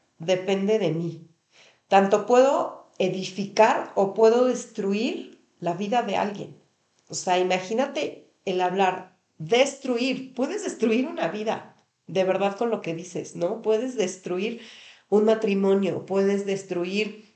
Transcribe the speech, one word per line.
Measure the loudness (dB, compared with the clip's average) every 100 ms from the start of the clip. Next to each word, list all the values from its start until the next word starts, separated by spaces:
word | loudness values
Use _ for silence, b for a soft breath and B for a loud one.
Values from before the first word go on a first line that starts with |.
| _ -8
depende | -2 0 0 0 2 2
de | 0
mí. | -2 -4 -8 -18 _ _ b b b 4
Tanto | 4 6 2 4
puedo | 6 6 4 -2 -8 -12 -4
edificar | -2 -2 -6 -6 -2 4 4 4 -2
o | 0 0
puedo | 4 6 6 4
destruir | 0 -6 -6 -2 0 -2 -4 -10 -18 _ -8
la | -6
vida | -4 0 0
de | 0 -2
alguien. | -2 -6 -12 -16 _ _ _ _ -12
O |
sea, | -6 0 2
imagínate | 2 0 -2 -2 -2 -2 -6 -8 -20 _
el | -4 -2
hablar, | 0 2 0 -2 -10 _ _ -10
destruir, | 0 2 2 0 -4 -2 -2 -4 -6
puedes | -4 -4 -4
destruir | -6 -2 0 2 -2
una | -4 -4
vida, | -4 -4 -6 -8 _ _ _ -6
de | 0
verdad, | 0 2 0 -2
con | -2
lo | -2
que | -4
dices, | -8 -8 -10 -8 -4
¿no? | -4 -2
Puedes | 0 0 0 -2
destruir | -4 -4 -6 -4 -4 -6 B B B B B
un | 2
matrimonio, | 4 2 2 2 4 4 2 -4
puedes | -2 0 2 0
destruir | -2 -6 -4 -6 -2 -2 -4 -6 -20